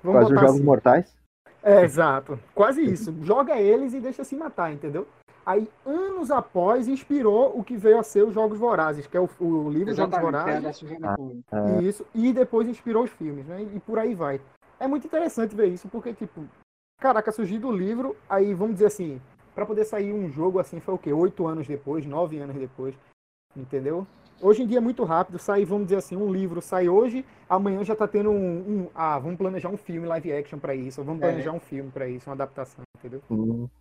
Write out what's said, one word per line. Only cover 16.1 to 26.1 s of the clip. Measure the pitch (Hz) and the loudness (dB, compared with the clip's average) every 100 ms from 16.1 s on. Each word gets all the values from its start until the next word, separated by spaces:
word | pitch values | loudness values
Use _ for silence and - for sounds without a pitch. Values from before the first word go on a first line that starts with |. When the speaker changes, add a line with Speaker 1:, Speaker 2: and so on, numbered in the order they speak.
Speaker 1:
tipo, | 214 208 - 147 _ _ _ _ _ | -10 -12 -12 -18 _ _ _ _ _
caraca, | 262 233 214 | 0 2 0
surgiu | 220 202 220 | -4 -4 -4
do | 254 | -4
livro, | 208 185 233 262 427 _ | -4 -2 -4 -6 -8 _
aí, | 196 196 | 0 2
vamos | 185 214 196 | 0 -4 2
dizer | 208 | 2
assim, | 202 170 131 - _ _ | 2 -10 -10 -16 _ _
pra | - 208 | -8 -6
poder | 214 | -2
sair | 214 214 202 | -2 -2 -4
um | 208 185 | -4 -6
jogo | 139 175 185 | -2 0 0
assim, | 175 170 | -2 -6
foi | - | -6
o | 185 | -6
quê? | - | -2
Oito | 147 185 - 165 | 0 0 0 -4
anos | 160 143 | -4 -6
depois, | 143 139 160 147 | -8 -6 -6 -6
nove | 143 175 151 | -4 -4 -4
anos | 143 139 | -10 -10
depois, | 131 131 131 131 _ _ _ _ _ | -10 -8 -10 -10 _ _ _ _ _
entendeu? | - 131 139 135 165 190 _ _ _ | -18 -8 -6 -4 -6 -8 _ _ _
Hoje | 190 214 | 4 4
em | 247 | 4
dia | 247 | 2
é | |
muito | 233 254 | 0 -2
rápido, | 208 165 185 180 | 0 0 0 -6
sai, | - 202 196 | -2 0 2
vamos | 202 | -2
dizer | 196 196 | 0 -2
assim, | - | -2